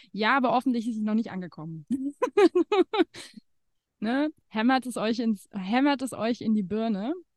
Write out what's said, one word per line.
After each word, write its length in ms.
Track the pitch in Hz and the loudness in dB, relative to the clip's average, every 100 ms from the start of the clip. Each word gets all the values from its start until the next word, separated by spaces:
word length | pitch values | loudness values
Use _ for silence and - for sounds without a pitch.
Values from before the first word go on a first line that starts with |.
| - | -12
Ja, 260 | 196 214 269 | -2 2 2
aber 180 | 254 247 | 2 2
offensichtlich 380 | 262 240 220 | 2 0 -2
ist 60 | 220 | -2
es 60 | 214 | 0
noch 100 | 220 | 0
nicht 160 | 214 | 0
angekommen. 560 | 185 180 - 160 160 - | -6 -10 -10 -12 -10 -6
<laughs> 1160 | 262 277 - 494 - 370 359 - 403 - 415 - - - - - _ _ _ _ - | -6 -6 -4 0 4 6 4 2 2 2 0 -2 -4 -20 -20 -20 _ _ _ _ -6
Ne? 300 | 214 262 311 - _ | -2 0 -2 -4 _
Hämmert 360 | 214 233 262 247 | 0 2 2 0
es 100 | - | -4
euch 220 | 214 233 | -2 0
ins, 320 | 226 202 - | 0 -2 -6
hämmert 520 | 208 185 247 285 269 | -10 -2 2 2 2
es 100 | 269 | -2
euch 280 | - 226 247 | -4 -2 -2
in 120 | 220 | 0
die 80 | 214 | 0
Birne 540 | 180 214 226 190 220 359 - | 0 -2 -2 -2 -4 -6 -10